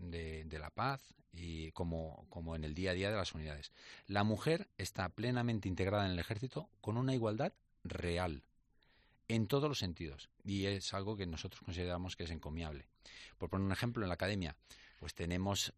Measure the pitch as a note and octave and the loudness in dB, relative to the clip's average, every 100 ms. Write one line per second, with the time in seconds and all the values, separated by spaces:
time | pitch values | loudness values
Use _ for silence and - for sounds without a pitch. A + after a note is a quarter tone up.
0 | F2 E2+ D#2+ D#2+ D#2 D#2 D2+ - B2 C3+ | -8 -6 -6 -6 -8 -8 -8 -2 -2 -2
1 | - - _ E2+ E2+ D#2+ D#2+ - E2+ E2 | -8 -20 _ -10 -6 -6 -6 -4 -2 -2
2 | D#2+ - - E2+ E2 D#2+ D#2 D#2 F#2 F2+ | -4 -8 -12 -8 -4 -4 -2 0 0 2
3 | G2 G#2+ F2 E2 D#2 D2 - - - - | 2 0 -2 -4 -6 -8 -12 -16 -20 -18
4 | - G2+ G#2+ G#2+ D#3 E3 G3+ - F#2+ - | 0 4 4 4 2 2 0 -8 -6 -2
5 | F2+ - A#2+ B2 A#2+ A2+ F#2+ F2+ F#2+ G#2 | -2 0 0 2 2 2 0 2 4 6
6 | G2 F2+ - G#2+ C3+ D3+ - - - A2+ | 4 2 0 -2 -2 -4 -8 -6 -2 2
7 | C3 C3 A2 A2 E3+ - _ _ - - | 4 4 4 2 0 -2 _ _ -6 -2
8 | F2 E2+ F2+ C#2+ - _ _ _ _ _ | 0 2 2 -2 -10 _ _ _ _ _
9 | _ _ - A2+ G#2+ C#3 D3+ C#3+ F2+ E2 | _ _ 0 2 4 4 4 2 -2 -2
10 | D#2+ C#2+ - _ - G2 G2 G2 - G2 | -6 -8 -14 _ -2 2 2 2 0 -2
11 | G2 G#2+ F2+ D#2 F#2 - - F2 F2+ F2 | -2 -2 -2 -2 -6 -8 -6 -2 0 0
12 | F2+ - E2 E2 - D#2+ D#2+ C#2+ - _ | -2 -6 -4 -4 -4 -4 -4 -6 -12 _
13 | - - - - E2+ F#2+ G2 F#2 A#2+ A#2+ | -20 -18 -18 -8 -2 2 4 2 0 0
14 | F#2+ F2 F#2+ G2+ E2+ - - - - - | 0 2 2 2 0 -4 -16 -20 -20 -10
15 | D2+ - E2+ F2+ G2 G2 - | -10 -2 0 2 2 2 0